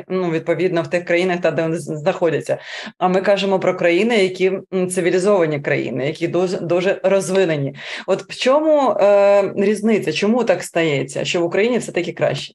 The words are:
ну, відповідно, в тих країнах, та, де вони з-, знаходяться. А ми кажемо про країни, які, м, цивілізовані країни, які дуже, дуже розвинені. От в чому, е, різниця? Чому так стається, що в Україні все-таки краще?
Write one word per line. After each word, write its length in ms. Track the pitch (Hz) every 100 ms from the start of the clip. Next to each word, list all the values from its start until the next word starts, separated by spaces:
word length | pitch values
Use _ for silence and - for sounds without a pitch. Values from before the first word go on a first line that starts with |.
| -
ну, 220 | 185 180
відповідно, 500 | 160 160 160 180 165
в 60 | 160
тих 180 | 175 175
країнах, 360 | 175 185 175
та, 100 | 165
де 100 | 156
вони 120 | 165 160
з-, 180 | 147 151
знаходяться. 580 | 147 180 170 143 - 131 - - - -
А 100 | 185
ми 140 | 180
кажемо 380 | 196 196 196 190
про 160 | 175 180
країни, 400 | 180 170 226 233
які, 280 | 185 185 185 190 -
м, 140 | 190 180
цивілізовані 720 | 185 175 185 190 202 160 147
країни, 460 | 143 139 135 123 139
які 200 | 156 160
дуже, 320 | 170 185 190
дуже 420 | 165 175 185 -
розвинені. 720 | 190 196 170 190 180 151 135 - - - -
От 140 | 185
в 160 | - -
чому, 500 | 254 285 311 302 262 -
е, 540 | 202 202 202 202 196 -
різниця? 540 | 196 208 214 208 -
Чому 320 | 151 202 247
так 200 | 233 175
стається, 600 | - 175 165 139 139 143 143
що 160 | 180
в 20 |
Україні 340 | 170 185 226 233
все-таки 340 | - - 175
краще? 420 | - 139 139 -